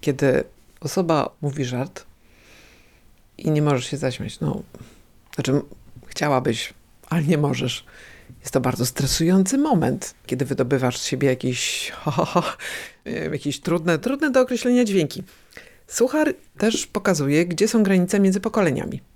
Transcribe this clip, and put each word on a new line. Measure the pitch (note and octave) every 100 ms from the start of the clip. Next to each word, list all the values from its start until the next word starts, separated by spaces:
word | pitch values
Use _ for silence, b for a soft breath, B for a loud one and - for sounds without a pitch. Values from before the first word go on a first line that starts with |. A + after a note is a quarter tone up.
kiedy | - C3+ C#3 C3+ - - - -
osoba | C#3+ - E3+ D#3 - _
mówi | D3 C#3+ B2+
żart | B2 C#3 - - _ b b b b b b b b b _ _ -
i | -
nie | D3+
możesz | D3 C3+ A#2
się | C#3+
zaśmiać. | C3 B2 G#2 -
No, | D3+ - - - B B B _ _ -
znaczy, | - C#3+ - - - - -
chciałabyś, | - D3 C3 C3 A2+ - - _ - -
ale | E3
nie | D3 D#3
możesz. | D3 B2+ B2+ - - B B B B B
Jest | -
to | C#3
bardzo | B2+ B2+ C#3+
stresujący | - C3+ - E3 F#3 F#3+ C#4
moment, | D4+ G#3+ C3 A3 - - -
kiedy | B2+ B2+
wydobywasz | C#3 A#2+ C3+ B2+ B2
z | -
siebie | C3 C#3
jakieś | B2+ C3 B2 - - - -
ho, | -
ho, | D3 D#3+
ho, | F3+ D#3 - B B B B -
nie |
wiem, | - D#3
jakieś | D3 D3 -
trudne, | - E3 E3 D#3+
trudne | A3+ C#4 D4+
do | C4
określenia | B3+ B3 B3 B3
dźwięki. | A#3 F#3+ D3 - - B B B B B B
Suchar | - B3 D#4 D4+ - - -
też | G#3+ A3 -
pokazuje, | G#3 G3 E3 C#3 D3+ F3
gdzie | E3+ A3
są | A#3
granice | G3+ F#3+ F3+ G3+
między | G3 F#3+
pokoleniami. | A3 A3+ F3+ B2+ - B2+ -